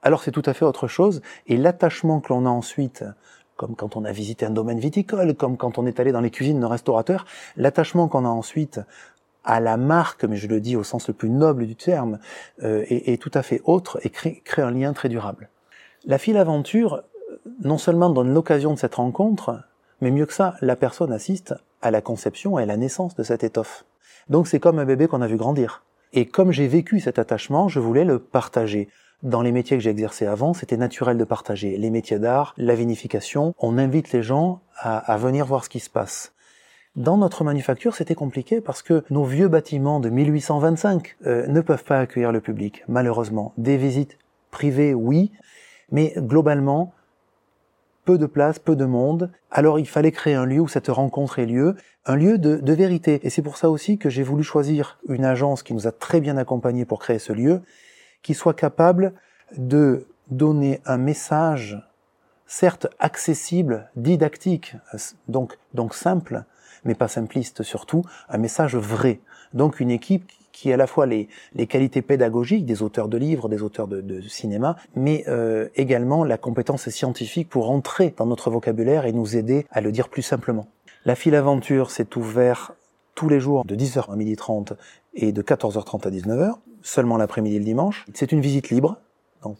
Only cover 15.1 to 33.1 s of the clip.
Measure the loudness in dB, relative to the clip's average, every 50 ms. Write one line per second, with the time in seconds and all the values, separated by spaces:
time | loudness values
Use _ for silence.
15.1 | -4 -2 -6 -6 -10 -12 -16 -20 _ _ _ _ _ -20 -20 -20 _ _ _ -2
16.1 | -2 0 0 0 2 2 2 2 2 -2 -2 0 0 0 2 2 -2 -4 -10 _
17.1 | _ -18 -18 -16 -18 -18 _ -20 -16 -6 -2 -2 0 0 2 2 4 4 4 4
18.1 | 4 4 2 4 4 2 4 4 2 2 2 0 -2 0 -2 -4 -2 -2 -2 -2
19.1 | 0 0 0 0 0 -2 -2 -6 -8 -8 -10 _ _ _ _ _ _ _ 0 2
20.1 | 2 2 0 -2 0 0 0 0 0 -2 0 0 0 2 0 -2 0 -2 -4 -4
21.1 | -4 -6 -4 -6 -6 -6 -6 -10 -12 -12 _ _ _ _ -2 0 0 0 0 -2
22.1 | -8 -4 -4 -6 -6 -4 -4 -2 0 0 0 0 0 -2 -2 -2 -2 -4 -6 -6
23.1 | -4 -8 -4 -4 -2 -2 -2 -2 -2 -2 -4 -4 -10 -20 -20 _ _ _ _ _
24.1 | -20 -20 _ _ 2 2 2 4 0 4 4 4 4 4 2 0 2 2 2 2
25.1 | 2 0 0 0 0 0 0 0 0 0 0 -2 -4 -12 _ _ _ _ _ _
26.1 | 0 0 0 0 2 2 4 4 4 2 2 2 2 2 2 2 0 0 0 0
27.1 | 0 0 0 0 -2 -4 -2 -2 0 0 0 2 0 0 0 2 4 4 4 4
28.1 | 2 0 0 _ _ -2 -2 0 -2 -2 -2 0 -2 -4 -4 -6 _ _ _ _
29.1 | _ _ -6 -2 -2 0 0 2 0 0 0 0 0 0 0 0 -2 0 -2 -6
30.1 | -4 -4 -2 -2 -2 0 0 -2 -2 -2 -4 -4 -2 -2 -2 -4 -2 -2 -2 0
31.1 | 0 0 0 -2 -2 -6 -4 -8 -8 -6 -4 -6 -4 -2 -2 -2 -2 -2 -2 -2
32.1 | -2 -2 0 0 2 0 0 -2 -4 -6 0 0 2 2 2 -2 -4 -4 -6 -6